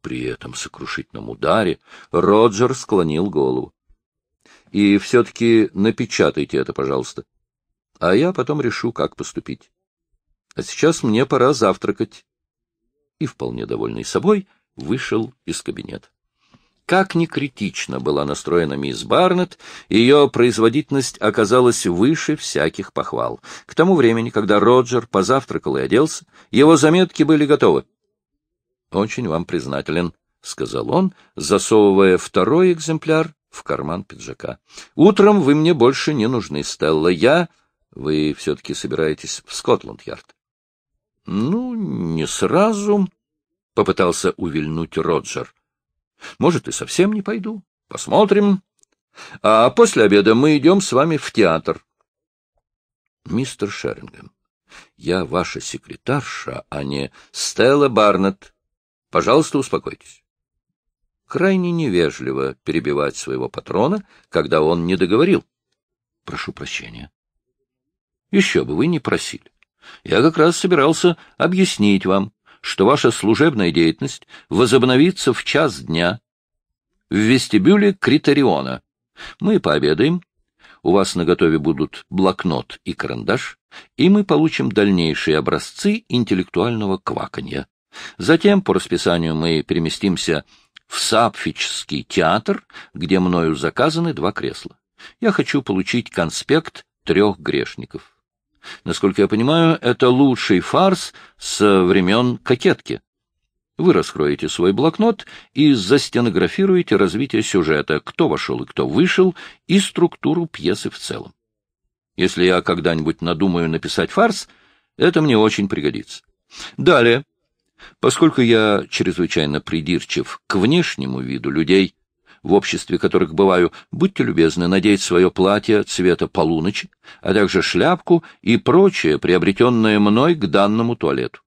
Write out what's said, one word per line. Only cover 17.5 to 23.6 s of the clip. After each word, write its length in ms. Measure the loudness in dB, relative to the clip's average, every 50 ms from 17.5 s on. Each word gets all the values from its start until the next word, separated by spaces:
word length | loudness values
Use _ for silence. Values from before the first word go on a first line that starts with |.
| _ -8 -8 -6 -6 -8 -10 -8 -8 -6
была 280 | -4 -2 -2 -2 -2
настроена 480 | -4 -6 -6 -4 -2 0 0 0 0 -4
мисс 300 | -6 -6 -6 -6 -8 -4
Барнетт, 540 | 0 2 2 2 2 2 0 -2 -4 -8 _ -20 -20 -20 -20 -8 _
её 400 | 2 2 4 6 6 6 4 4
производительность 920 | 4 2 2 2 4 4 2 2 2 0 -4 _ -4 -4 -4 -4 -8 -2
оказалась 680 | -2 -2 0 0 0 2 4 4 4 4 2 2 -2
выше 500 | -2 0 2 2 2 0 0 -2 -6 -6
всяких 560 | -6 -6 -6 -4 -2 -2 -2 -2 -6 -14 -8
похвал. 480 | _ -8 -6 -6 -6 -6 -6 -6 -6 -10 _ -20 -20 -20